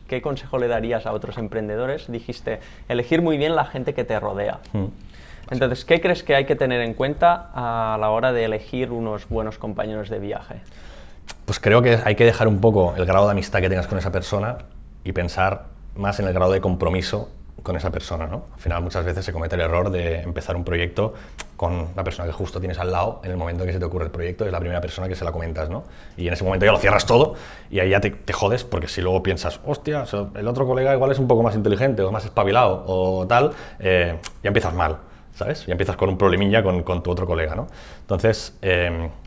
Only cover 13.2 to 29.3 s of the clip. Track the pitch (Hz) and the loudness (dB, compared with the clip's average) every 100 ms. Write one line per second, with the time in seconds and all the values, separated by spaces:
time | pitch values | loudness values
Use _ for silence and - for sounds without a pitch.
13.2 | 104 98 - 101 92 92 87 95 92 92 | 6 4 0 0 2 0 0 -2 -2 -2
14.2 | - 101 110 - - - - - - 90 | -2 -2 -2 -6 -12 -18 -18 -10 -6 -2
15.2 | 87 95 95 98 - - - - 101 101 | -2 2 0 0 -8 -16 -14 -4 -2 0
16.2 | 95 90 92 95 95 87 82 90 - 104 | 0 4 4 4 2 2 2 0 0 -4
17.2 | - - - - - 85 92 80 - 80 | -6 -12 -18 -10 -6 -2 -2 -4 -6 -6
18.2 | 80 117 - - - 85 85 92 85 85 | -6 -8 -10 -8 -4 -2 -2 -2 -2 -2
19.2 | 87 82 82 87 82 85 95 90 85 82 | -4 -4 -2 0 2 2 2 0 -2 -2
20.2 | 85 82 - 90 87 85 87 - 110 - | -4 -6 -4 -4 -2 -2 0 0 -2 -4
21.2 | - - - - 85 87 82 90 92 - | -14 -14 -14 -6 -4 -2 -4 -4 -6 -4
22.2 | 85 80 90 92 92 90 90 87 104 - | -6 -6 -6 -6 -6 -4 -2 0 -2 -4
23.2 | 92 90 85 87 92 90 85 87 80 82 | -6 -4 -4 -2 -2 -2 -2 -4 -4 -4
24.2 | 87 90 104 87 87 87 87 90 92 90 | -6 -4 -4 -2 -2 -4 -4 -6 -6 -4
25.2 | 85 82 82 80 78 107 - - - - | -4 -4 -6 -4 -4 -6 -10 -18 -16 -6
26.2 | 87 85 92 92 104 101 98 101 - 120 | -4 0 0 4 6 6 4 4 6 6
27.2 | 151 - - - - 95 92 98 101 - | 6 2 -14 -18 -6 0 4 4 2 -2
28.2 | - - 101 120 - 90 78 - 90 92 | -6 0 0 0 -2 -4 -4 -2 0 2
29.2 | 95 | 2